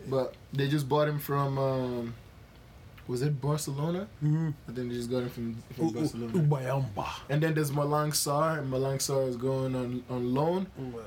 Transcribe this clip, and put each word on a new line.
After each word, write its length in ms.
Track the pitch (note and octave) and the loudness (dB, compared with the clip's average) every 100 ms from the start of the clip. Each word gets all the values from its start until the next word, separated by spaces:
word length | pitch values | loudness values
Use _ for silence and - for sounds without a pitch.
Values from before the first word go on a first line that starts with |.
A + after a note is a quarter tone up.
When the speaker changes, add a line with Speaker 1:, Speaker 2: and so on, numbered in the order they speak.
| - | -2
Speaker 1:
But 260 | C3 B2 - - | 0 0 -4 -6
they 160 | C#3 C#3 | -2 2
just 180 | D3+ C3 | 2 2
bought 200 | D3 D3+ | 4 4
him 100 | D3 | 0
from, 380 | D3 C#3+ C#3 C3+ | 0 2 2 2
um, 560 | C3+ C3 B2+ A#2+ A#2 A2+ - - - - - - - - - | 2 2 0 -2 -4 -8 -16 -20 -20 -20 -20 -20 -20 -16 -6
was 140 | B2 | 0
it 180 | D3 C#3+ | 0 0
Barcelona? 680 | C#3 D3+ D3+ C#3 D#3+ F3 G#3 - | 0 0 -2 -2 -2 -2 -4 -2
Speaker 2:
Mm-hmm. 280 | D3 D#3 D#3+ D3 - | 2 2 0 -4 -8
Speaker 1:
I 40 | |
think 180 | A#2+ B2 | -6 -4
they 60 | A#2+ | -4
just 140 | A#2+ | -2
got 120 | B2+ | -2
him 80 | B2 | -2
from, 240 | A#2+ A2+ A2+ - | -4 -6 -6 -10
from 100 | - E3 | -2 -2
Speaker 2:
U-, 40 | |
U-, 20 | |
Speaker 1:
Barcelona. 380 | D#3+ D#3 A#2 A#2 | 0 -2 -2 0
Speaker 2:
Ubayamba. 760 | F3 D3 C#3+ B2+ C#3 B2 G2+ - - - | 2 4 4 2 0 -2 -4 -6 -8 -2
Speaker 1:
And 120 | D3 | 2
then 120 | D#3+ | 2
there's 160 | D#3 D3 | 2 2
Malang 400 | C#3+ D3 D3+ D3+ | 0 2 2 2
Sarr, 460 | D3 D#3 C#3+ D#3+ D#3 | 0 2 2 2 2
and 120 | C3+ | 0
Malang 280 | C3 C3+ C3+ | 0 2 0
Sarr 280 | - C3+ C3 | 0 2 2
is 80 | A#2+ | 0
going 380 | C3 C3+ C3 | 0 0 0
on, 300 | B2+ B2 B2 - | 0 -2 -4 -4
on 240 | B2+ B2 | -2 2
loan, 320 | B2+ D#3+ F3+ F#3 - | 2 4 2 -2 -6
Speaker 2:
Mm. 140 | B2+ A#2 | -8 -8